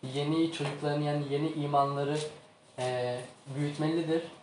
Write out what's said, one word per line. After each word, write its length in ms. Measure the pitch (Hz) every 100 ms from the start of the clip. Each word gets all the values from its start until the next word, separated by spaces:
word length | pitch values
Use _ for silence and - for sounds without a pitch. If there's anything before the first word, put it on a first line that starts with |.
| 135
yeni 380 | 135 147 160 165
çocuklarını 520 | - 143 147 151 147
yani 200 | 147 147 139
yeni 200 | 143 156
imanları, 680 | 156 143 143 139 139 143 151 151 - - - - -
e, 380 | 127 127 123 123 - - - 135
büyütmelidir. 680 | 147 147 151 165 160 165 165 -